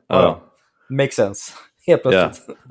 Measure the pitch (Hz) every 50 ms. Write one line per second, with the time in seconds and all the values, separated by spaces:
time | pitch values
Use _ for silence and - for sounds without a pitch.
0 | _ - - 92 90 87 - - - _ _ _ _ _ _ _ _ - 131 135
1 | 139 135 - - 113 98 98 - - - - - - _ _ _ _ - 170 -
2 | - 131 110 95 87 - - - - - - - _ -